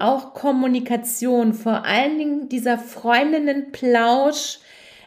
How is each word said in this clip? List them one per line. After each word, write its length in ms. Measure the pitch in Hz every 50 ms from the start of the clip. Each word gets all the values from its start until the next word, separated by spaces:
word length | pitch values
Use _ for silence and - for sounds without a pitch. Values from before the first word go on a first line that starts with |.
auch 340 | - 220 269 262 269 - -
Kommunikation, 1200 | - - 285 262 262 262 254 247 247 247 - 240 233 233 - - - 233 254 247 240 233 220 220
vor 300 | 220 - 226 220 - -
allen 340 | - 196 226 262 294 311 311
Dingen 300 | 302 294 285 294 269 254
dieser 300 | 254 247 220 247 240 226
Freundinnenplausch, 1800 | 233 - - - - 233 240 240 285 302 311 311 294 285 277 285 277 277 - - 262 247 240 233 233 233 240 269 277 294 294 302 - - - - _ - - - - - - - -